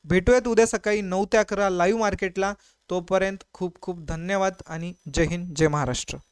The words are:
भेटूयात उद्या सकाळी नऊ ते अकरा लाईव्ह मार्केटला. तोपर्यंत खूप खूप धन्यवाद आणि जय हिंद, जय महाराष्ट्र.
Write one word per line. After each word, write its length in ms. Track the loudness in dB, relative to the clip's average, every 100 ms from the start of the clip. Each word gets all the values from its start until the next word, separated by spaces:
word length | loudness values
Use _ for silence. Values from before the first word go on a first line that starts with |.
भेटूयात 440 | 2 2 4 4 4
उद्या 200 | 4 4
सकाळी 340 | 2 -2 -2
नऊ 240 | -2 -2 2
ते 120 | 2
अकरा 320 | 2 0 0
लाईव्ह 300 | 2 2 2
मार्केटला. 540 | 0 -2 -4 -2 -4 -4 _ _ _
तोपर्यंत 480 | -6 0 0 0 -4 -16
खूप 280 | -8 -8 -8
खूप 240 | -10 -10 -8
धन्यवाद 480 | -8 -2 0 0 -2 -12
आणि 260 | -10 -10 -12 -6
जय 100 | 0
हिंद, 300 | 0 0 -6 0
जय 100 | 2
महाराष्ट्र. 500 | 2 -2 -4 -8 -14 _